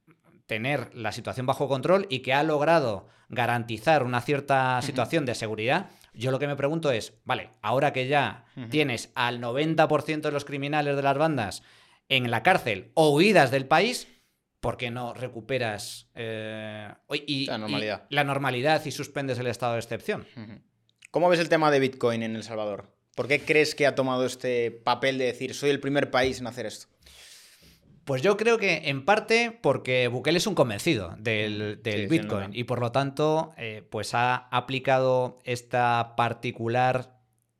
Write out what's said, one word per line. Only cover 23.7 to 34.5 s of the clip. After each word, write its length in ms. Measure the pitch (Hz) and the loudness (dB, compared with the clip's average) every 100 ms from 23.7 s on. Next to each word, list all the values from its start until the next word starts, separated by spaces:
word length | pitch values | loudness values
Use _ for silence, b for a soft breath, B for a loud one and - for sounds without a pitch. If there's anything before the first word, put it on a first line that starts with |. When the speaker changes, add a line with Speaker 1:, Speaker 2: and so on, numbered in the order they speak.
| - | 2
Speaker 2:
que 100 | 139 | 0
ha 100 | 131 | 2
tomado 300 | 131 127 127 | 0 0 -2
este 460 | 123 127 120 117 | -2 -2 0 -2
papel 460 | 117 123 120 135 131 | -2 0 2 2 0
de 80 | 127 | -2
decir, 280 | 117 131 | -2 -8
"Soy 160 | 110 143 | -2 0
el 100 | 139 | 0
primer 300 | 139 143 131 | 0 0 2
país 300 | 127 131 120 | 2 2 -2
en 80 | 120 | -8
hacer 180 | 120 107 | -8 -10
esto"? 220 | - - _ B B B B B B B B _ - - | -10 -18 _ B B B B B B B B _ -20 -6
Speaker 1:
Pues 160 | 131 | 0
yo 140 | 175 202 | 0 2
creo 200 | 220 226 | 2 2
que 320 | 196 160 156 | 2 0 -2
en 160 | 135 190 | -2 2
parte 460 | 214 214 226 233 226 | 2 4 2 2 0
porque 460 | 151 123 123 127 123 | 0 0 2 2 2
Bukele 300 | 123 151 175 | 0 0 0
es 80 | - | 0
un 80 | 165 | 2
convencido 600 | 127 101 175 123 87 95 | 2 2 0 0 -2 -8
del, 580 | 113 107 107 104 107 104 | -4 -2 -2 -4 -6 -6
Speaker 2:
Mm, 40 | |
Speaker 1:
del 100 | 120 104 | -4 -4
Speaker 2:
sí, 40 | |
sin 80 | 101 | 0
Speaker 1:
Bitcoin 360 | 160 107 104 98 | 0 0 -6 -6
Speaker 2:
duda. 100 | 113 | -8
Speaker 1:
y 40 | |
por 160 | 120 120 | -4 -2
lo 120 | 117 | 0
tanto, 640 | 131 139 135 151 156 160 - | 0 -2 0 0 2 -2 -8
eh, 260 | 113 107 - | -12 -12 -8
pues 260 | 110 101 120 | -6 -2 0
ha 200 | 123 123 - | 2 0 -2